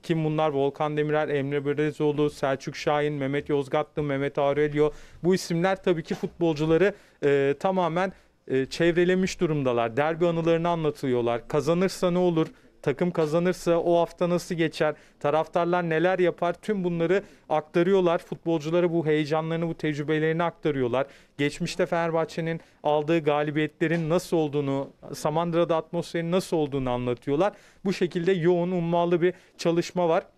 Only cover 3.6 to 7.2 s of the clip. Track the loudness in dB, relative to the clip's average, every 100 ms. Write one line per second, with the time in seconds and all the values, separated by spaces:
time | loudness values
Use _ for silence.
3.6 | 0 -2 -2 -4 -4 -2 -2 0 0 2
4.6 | 0 2 0 0 -20 -4 0 0 0 0
5.6 | 0 0 0 0 -2 -6 -6 0 0 0
6.6 | 2 4 4 0 -20 _